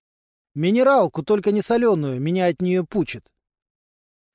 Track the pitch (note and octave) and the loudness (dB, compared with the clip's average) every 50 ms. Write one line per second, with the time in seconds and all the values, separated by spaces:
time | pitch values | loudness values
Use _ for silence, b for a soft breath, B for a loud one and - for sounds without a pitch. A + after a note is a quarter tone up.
0 | _ _ _ _ _ _ _ _ _ _ - C#3+ D#3 F3+ G#3 A#3+ B3+ C4+ C#4 C4 | _ _ _ _ _ _ _ _ _ _ -8 -4 -2 0 2 2 4 4 4 4
1 | F#3+ - - E3 D3 - G#3+ G#3 F3+ G#3 G3+ G#3+ - - A#3 A#3+ A#3+ A#3 G3+ E3 | 2 2 -2 -4 -2 0 0 0 0 0 0 0 0 0 0 2 2 2 2 2
2 | D3 C#3 C3 B2 C#3 D#3 F3 F#3+ F3+ F3 E3 - F3+ F3+ F3+ F#3 F3 - - G#3 | 0 -2 -4 -4 -4 -2 -2 0 0 0 0 -2 -2 -2 0 -2 -2 -2 -2 -4
3 | E3 - - - - _ _ _ _ _ _ _ _ _ _ _ _ _ _ _ | -4 -4 -6 -12 -16 _ _ _ _ _ _ _ _ _ _ _ _ _ _ _
4 | _ _ _ _ _ _ _ | _ _ _ _ _ _ _